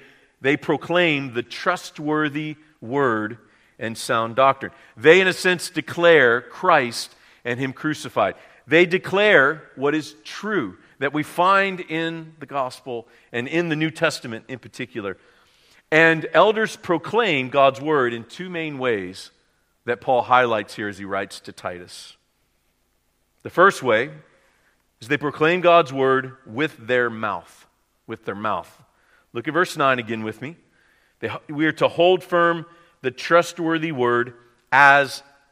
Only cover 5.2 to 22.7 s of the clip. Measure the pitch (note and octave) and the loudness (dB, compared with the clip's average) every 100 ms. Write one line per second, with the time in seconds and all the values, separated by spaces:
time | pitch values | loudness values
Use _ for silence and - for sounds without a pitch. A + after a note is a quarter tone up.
5.2 | F#3 - F#3 F3+ - D#3 - - E3+ D#3+ | 6 0 -2 -2 -4 -8 -8 2 6 6
6.2 | B2 A#2+ - - F#3 D#3 B2 A2+ - _ | 6 2 -4 -4 2 2 2 -8 -14 _
7.2 | _ _ A#2+ B2 C3+ - D3+ D3 B2+ B2 | _ _ -8 -6 -6 -6 -8 -6 -6 -2
8.2 | G2 - - _ - D#3+ F3+ F#3 - F#3+ | -2 -2 -20 _ 2 4 4 0 -2 0
9.2 | G#3+ E3 C3+ D#3 - - C#3 D#3 D3 - | 4 6 4 0 -12 -4 -2 -2 -6 -18
10.2 | - - G#3 G3 G2+ F#2 _ - C#3 D3 | -18 -12 -6 -4 -6 -12 _ -8 -6 -6
11.2 | D3 - F#3 G3 G3 F3+ E3 D#3+ E3 E3 | -6 0 2 2 0 -6 -8 -6 -6 -8
12.2 | D#3+ D#3 C#3 C#3 B2+ - C3+ A#2+ - _ | -14 -18 -10 -6 -6 -8 -12 -12 -12 _
13.2 | _ A#2+ B2 E3 F3 D3+ D#3+ D#3 D#3+ - | _ -8 -4 -2 -2 -2 -4 -2 -4 -4
14.2 | B2+ A2+ - C3 A2+ - B2+ A#2 G2 F#2 | -12 -12 -12 -16 -16 -14 -12 -8 -8 -10
15.2 | _ _ _ _ _ _ - D#3 E3 D#3+ | _ _ _ _ _ _ 0 4 4 2
16.2 | D3+ D#3+ G3+ G#3+ G#3+ - - D#3+ - G#3+ | 0 4 4 2 -2 -6 -4 -4 -2 -2
17.2 | A3 C#3+ B2+ C#3 C3+ B2 D3+ D3+ A#2+ A#2 | 0 -2 -2 2 2 2 -2 0 0 -4
18.2 | A2 - F#3 F3 D#3 C#3 B2+ G#2 F2+ F#2+ | -14 -16 -12 -10 -8 -6 -4 -4 -6 -14
19.2 | - _ _ _ _ _ A#2 A#2+ - B2 | -20 _ _ _ _ _ -8 -6 0 0
20.2 | A2 B2+ A#2+ A2 G#2 - G#2 F#2+ G2 G2 | 4 4 4 0 -4 -10 -10 -10 -8 -6
21.2 | G2+ - - - F#2 F2+ F2+ - - _ | -8 -12 -20 -14 -12 -12 -18 -20 -20 _
22.2 | _ _ _ _ _ | _ _ _ _ _